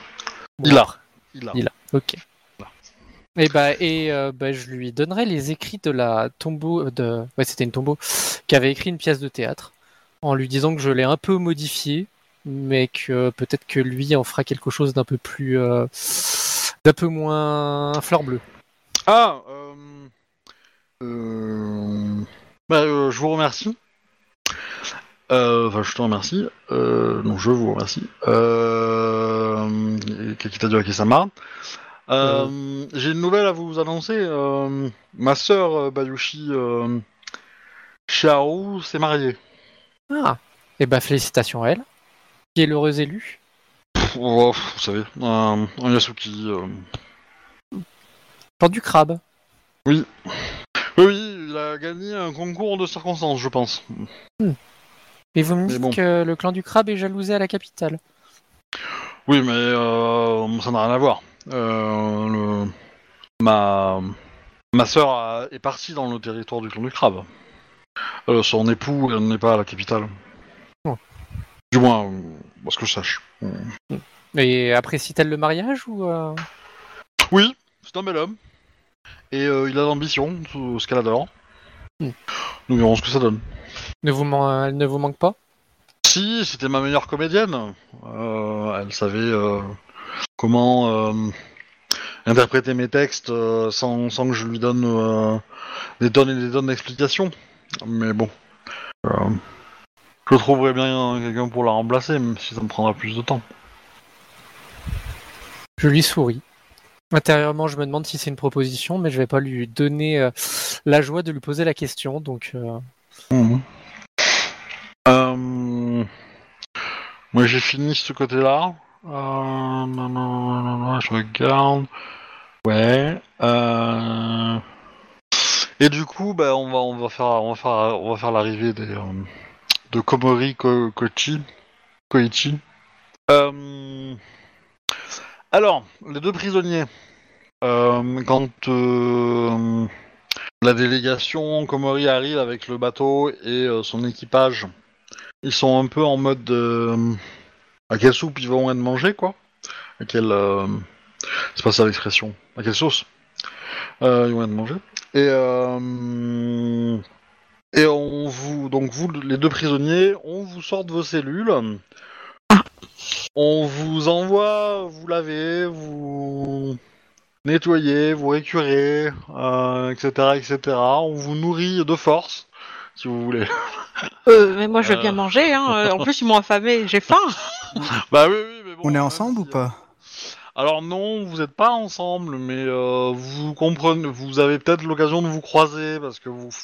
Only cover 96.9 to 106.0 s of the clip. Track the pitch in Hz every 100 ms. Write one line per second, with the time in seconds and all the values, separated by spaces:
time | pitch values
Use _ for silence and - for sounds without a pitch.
96.9 | 123 143 - 190 - - _ _ - 110
97.9 | 113 110 107 113 - _ _ - - -
98.9 | - - - 104 107 - - - - _
99.9 | _ _ _ - 135 - 135 135 127 131
100.9 | 131 123 123 120 117 123 120 120 110 113
101.9 | 127 127 151 120 110 - 113 110 - 110
102.9 | 107 107 113 117 131 - - - - -
103.9 | - _ _ - - - - - - -
104.9 | - - - - - - - - - 151
105.9 | 147